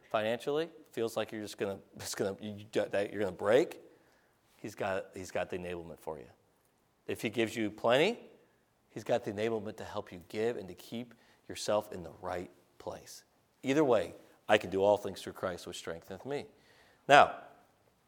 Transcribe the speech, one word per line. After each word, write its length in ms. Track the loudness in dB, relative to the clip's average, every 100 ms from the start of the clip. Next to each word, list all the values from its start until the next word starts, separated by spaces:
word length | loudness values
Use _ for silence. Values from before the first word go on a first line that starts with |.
| -4
financially, 580 | -2 0 -2 -2 -2 -4 -8 -10
feels 240 | -4 -4 -2
like 160 | -6
you're 100 | -6
just 160 | -8 -4
gonna, 200 | -4 -6 -12
<laughs> 80 | -14
it's 200 | -8 -4
gonna, 200 | -4 -4
you, 240 | -8 -10 -4
that 380 | -2 0 0 0
you're 80 | -2
gonna 100 | -4
break, 480 | 0 6 6 6 -2 -18 -20 _ _ _ _ _ _
he's 180 | -12 -6
got, 300 | -2 -2 -4
he's 180 | -10 -6
got 180 | -4 -4
the 80 | -4
enablement 420 | -6 -8 -10 -12
for 180 | -10 -10
you. 80 | -12 -20 _ _ _ _ _ _ -8
If 140 | -4
he 80 | -2
gives 260 | 0 0 0
you 160 | -4
plenty, 480 | 0 4 4 4 0 -10 -20 _ _ _ _ _
he's 140 | -10
got 200 | -2 -2
the 80 | -2
enablement 460 | -4 -2 -2 -6 -12
to 60 |
help 280 | -10 -10 -10
you 100 | -14 -10
give 300 | -4 -2 -4
and 100 | -10
to 60 |
keep 400 | -14 -12 -12 -12 -16 _ _ -14
yourself 460 | -8 0 0 0
in 100 | -8
the 80 | -12 -10
right 300 | -6 -6 -8 -14 _ -14
place. 460 | -12 -12 -14 -20 -20 _ _ _
Either 220 | 0 4
way, 320 | 6 4 2 -8 -20 _ 4
"I 100 | 4
can 120 | 4
do 120 | 2
all 160 | 4 4
things 240 | 2 -10
through 120 | -12
Christ, 340 | -6 -6 -6 -10
which 100 | -10
strengtheneth 480 | -10 -10 -12 -12 -8
me." 200 | -8 -10 -18 _ _ -20 _ 8
Now, 280 | 10 10 4 -14 -20 _ _ _ _